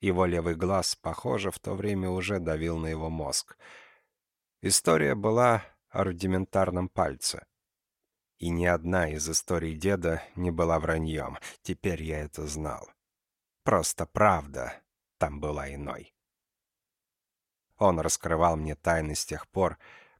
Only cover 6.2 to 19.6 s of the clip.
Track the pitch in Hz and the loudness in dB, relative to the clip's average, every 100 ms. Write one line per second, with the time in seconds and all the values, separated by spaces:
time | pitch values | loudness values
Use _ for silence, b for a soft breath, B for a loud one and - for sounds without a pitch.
6.2 | 95 92 95 95 92 90 92 - 82 67 | 0 0 2 2 2 0 -2 0 -2 -2
7.2 | - - - _ _ _ _ _ _ _ | -6 -6 -12 _ _ _ _ _ _ _
8.2 | _ - 85 85 87 85 82 92 80 78 | _ -6 -2 2 4 2 2 2 0 -2
9.2 | 80 80 - 87 80 78 92 98 85 82 | -2 -2 0 -2 -2 -2 0 2 0 -2
10.2 | - - 90 82 82 80 80 80 80 78 | -4 -4 -2 2 2 2 2 0 0 -4
11.2 | 65 67 B B - 90 - 80 80 76 | -6 -10 B B -8 -4 -2 -4 -4 -6
12.2 | 76 - 76 76 76 58 - _ _ _ | -6 -8 -8 -6 -6 -8 -12 _ _ _
13.2 | _ _ _ _ - 98 78 - 85 - | _ _ _ _ 2 2 2 -2 -2 4
14.2 | 107 87 71 69 60 - _ _ _ - | 4 4 0 -8 -8 -10 _ _ _ -4
15.2 | 78 71 76 73 69 71 71 - - _ | -4 -2 -6 -6 -8 -10 -10 -10 -14 _
16.2 | _ _ _ _ _ _ _ _ _ _ | _ _ _ _ _ _ _ _ _ _
17.2 | _ _ _ _ _ - 101 85 80 - | _ _ _ _ _ 2 4 4 2 -2
18.2 | 82 80 85 78 78 76 87 82 78 76 | 0 4 4 2 -2 -4 0 0 0 -4
19.2 | - 76 - 98 | -6 -8 -6 0